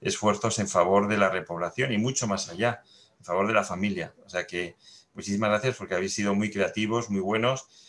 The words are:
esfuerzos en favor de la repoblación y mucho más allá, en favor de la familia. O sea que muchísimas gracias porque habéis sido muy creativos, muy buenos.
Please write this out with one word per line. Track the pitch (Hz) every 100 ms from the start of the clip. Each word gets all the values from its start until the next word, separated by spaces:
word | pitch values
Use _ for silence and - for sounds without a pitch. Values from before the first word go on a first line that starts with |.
esfuerzos | - - 107 98 117 -
en | 98
favor | 92 87 101 101
de | 104
la | 95
repoblación | 92 87 85 87 - 135
y | 104
mucho | 120 131 113
más | 95 -
allá, | 87 117 113 - _ _ _
en |
favor | - 90 104
de |
la | 107
familia. | 95 90 104 90 80 - -
O |
sea | 90 -
que | 87 90 - - - _
muchísimas | 104 101 101 110
gracias | 107 127 123
porque | 92
habéis | 90 95
sido | 107 104
muy | 98 107
creativos, | 101 90 107 107 117 107
muy | 101
buenos. | 95 110 120 135 - -